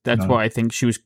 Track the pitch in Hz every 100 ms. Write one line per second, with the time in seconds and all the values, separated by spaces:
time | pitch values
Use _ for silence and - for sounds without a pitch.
0 | 120 117 95 117 110 120 117 - 120 110